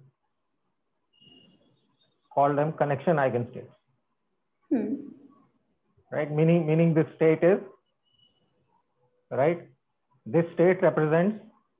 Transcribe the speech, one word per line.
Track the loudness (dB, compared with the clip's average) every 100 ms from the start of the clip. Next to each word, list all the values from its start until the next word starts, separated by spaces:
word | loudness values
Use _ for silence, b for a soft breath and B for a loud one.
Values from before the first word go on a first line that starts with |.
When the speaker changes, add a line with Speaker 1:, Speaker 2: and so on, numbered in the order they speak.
| _ _ _ _ _ _ _ _ _ _ _ _ _ _ _ _ _ _ _ _ _ _ _
Speaker 1:
call | 0 2 2
them | -2
connection | -2 -2 -2 0 0
eigenstates. | 0 -2 -6 -12 -20 _ _ _ _ _ _ _ _ _ _
Speaker 2:
Hmm. | -4 -4 -8 -12 -20 -20 _ _ _ _ _ _ _ _
Speaker 1:
Right? | -8 -4
Meaning, | 0 2 2 2
meaning | 2 2
this | 2 -2 0
state | 0 2
is, | 2 0 -4 -20 _ _ _ _ _ _ _ _ _ _ _ _ _ _ _
right? | -2 -2 -2 -10 _ _ _ _ _ -2
This | -2 0
state | 2 2 2
represents, | 0 0 0 0 0 -4 -14 _ _